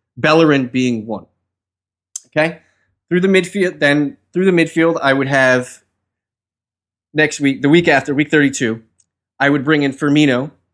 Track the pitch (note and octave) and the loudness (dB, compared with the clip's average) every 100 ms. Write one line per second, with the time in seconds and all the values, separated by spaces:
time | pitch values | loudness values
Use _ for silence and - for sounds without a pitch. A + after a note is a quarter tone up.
0 | _ - D3+ D#3+ D#3+ C#3 B2 B2+ B2+ A#2 | _ -4 0 2 4 2 -2 -2 -2 -4
1 | G#2+ G#2 - _ _ _ _ _ _ _ | -8 -12 -14 _ _ _ _ _ _ _
2 | _ - - D3+ D#3 E3+ _ _ _ _ | _ -20 -8 -4 -4 -6 _ _ _ _
3 | - F3 F#3+ F#3+ F3 G3+ F3+ D3+ D3 D3 | -6 -2 2 0 0 -2 -4 0 0 0
4 | C#3+ - _ F3 F#3 F3 E3 E3 E3 E3 | -2 -8 _ -2 0 2 0 0 0 0
5 | C#3 C3+ C3+ C#3 C3 B2+ B2 - _ _ | 0 0 0 0 2 0 -2 -12 _ _
6 | _ _ _ _ _ _ _ _ _ _ | _ _ _ _ _ _ _ _ _ _
7 | _ D3 D3+ - C#3+ C3+ C#3 E3 E3+ C#3+ | _ -2 -2 0 -2 0 2 4 4 2
8 | - C#3 D3+ D#3 C#3+ - A#2+ A2+ - _ | 0 -2 0 2 2 0 -4 -6 -12 _
9 | _ _ _ - C#3 D3 C3 D3+ C#3+ C3 | _ _ _ -4 0 0 0 0 0 -2
10 | D3 D3 D3 B2 D3 - _ | 0 2 2 0 -4 -12 _